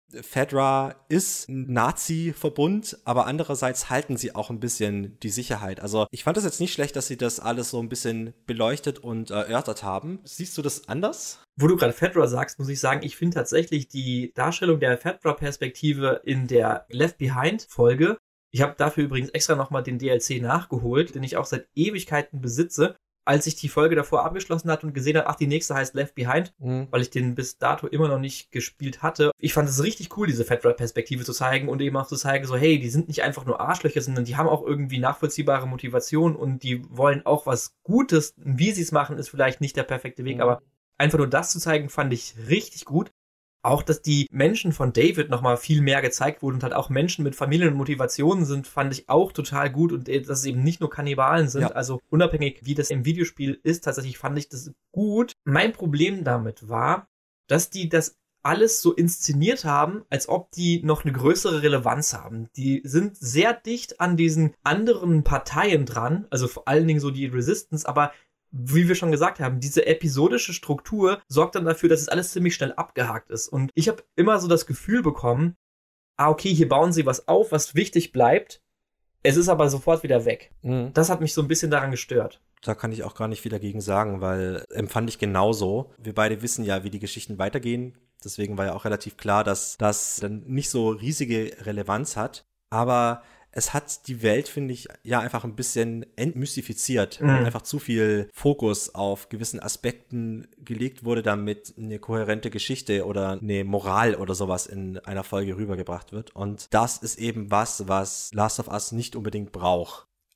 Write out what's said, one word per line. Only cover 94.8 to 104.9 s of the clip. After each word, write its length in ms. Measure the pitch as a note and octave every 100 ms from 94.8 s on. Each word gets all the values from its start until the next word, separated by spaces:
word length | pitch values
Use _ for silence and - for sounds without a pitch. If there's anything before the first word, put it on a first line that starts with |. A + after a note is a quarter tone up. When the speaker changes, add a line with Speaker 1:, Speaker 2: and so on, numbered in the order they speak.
| - -
Speaker 1:
ja 160 | A2+ B2
einfach 220 | A#2 A#2 A#2
ein 100 | A2
bisschen 500 | A#2+ A#2+ A2+ A2+ - -
entmystifiziert, 1040 | B2 B2 C#3+ C3+ - G#2 - A#2+ G2 -
Speaker 2:
Mhm. 60 | C#3+
Speaker 1:
weil 180 | C3+ A#2+
einfach 160 | A#2
zu 180 | - D3
viel 500 | - A2+ G#2+ G#2 G2+
Fokus 600 | - C#3+ C#3+ A2 - - F#2+
auf 340 | G2+ G2 -
gewissen 300 | A2 A#2 A2+
Aspekten 840 | - - A#2+ - - B2 A2+ A2 - _
gelegt 480 | - A2+ B2+ - A#2
wurde, 160 | A#2
damit 500 | G#2+ G#2 G#2 G#2 - -
eine 220 | A2 G#2
kohärente 500 | - A2+ G#2 G#2+ A2+
Geschichte 560 | G#2 - C3 - G2+ F#2
oder 340 | G2 F#2+ F#2+
eine 220 | G#2+ G2
Moral 520 | G2 G2+ G2 G2+ A#2 F#2
oder 180 | F#2+ F#2
sowas 300 | F#2+ F2+ -
in 320 | G2 F#2+